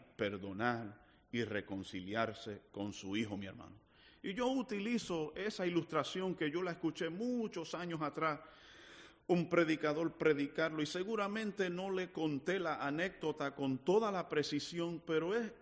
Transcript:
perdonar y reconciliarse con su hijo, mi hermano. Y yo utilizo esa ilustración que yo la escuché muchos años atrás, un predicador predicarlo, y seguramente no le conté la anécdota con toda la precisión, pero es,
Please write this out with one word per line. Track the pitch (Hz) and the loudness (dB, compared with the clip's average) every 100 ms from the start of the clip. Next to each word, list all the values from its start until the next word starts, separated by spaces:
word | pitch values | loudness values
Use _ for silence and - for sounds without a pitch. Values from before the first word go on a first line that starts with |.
| - | -12
perdonar | - 104 98 98 95 120 117 107 104 - - _ | -2 -2 -2 -6 -2 0 0 -4 -12 -20 -20 _
y | 117 | -4
reconciliarse | 107 104 95 98 92 95 92 110 110 107 110 104 - | -2 -2 -4 -6 -6 -8 -4 0 0 -2 -10 -10 -10
con | 104 104 | -6 -6
su | 101 95 107 | -6 -2 -2
hijo, | 107 101 | -2 -4
mi | 95 | -8
hermano. | - 78 - - - - - | -12 -16 -20 -20 -20 -20 -10
Y | 185 | -8
yo | 196 247 | -2 0
utilizo | 269 - 208 208 240 - 170 151 175 | 0 -2 -2 0 0 0 -2 -4 -4
esa | 208 - 180 | -4 -2 0
ilustración | 170 - 156 - 185 185 | 2 2 0 0 0 -2
que | 175 151 | 0 0
yo | 165 | 0
la | 180 | -2
escuché | 160 160 - 165 | -2 -2 0 -2
muchos | 175 240 247 214 175 160 | -2 0 0 -2 -4 -6
años | 170 175 160 | -4 -4 -2
atrás, | 147 151 160 147 - - - - - - - - - | -2 0 0 0 -6 -20 -20 -20 -20 -20 -20 -6 4
un | 175 165 | 4 6
predicador | 170 160 156 156 151 165 - | 6 6 4 2 2 0 4
predicarlo, | 160 143 143 160 160 156 | 6 6 2 2 2 2
y | 147 | 0
seguramente | 180 190 220 202 214 214 185 180 | 0 0 0 0 0 -2 0 0
no | 175 196 | 0 0
le | 185 180 | 0 -2
conté | 170 160 139 175 185 | 0 0 0 0 0
la | 170 139 | 0 0
anécdota | 139 151 185 - 156 147 139 | 0 0 -2 -2 -4 0 -2
con | 139 139 131 | 0 0 2
toda | - 208 220 | 4 6 4
la | 190 165 | 0 0
precisión, | 151 143 147 - 170 170 165 - | 0 2 0 -2 -2 -2 -2 0
pero | 156 175 | 2 4
es, | 226 214 - | 2 0 -6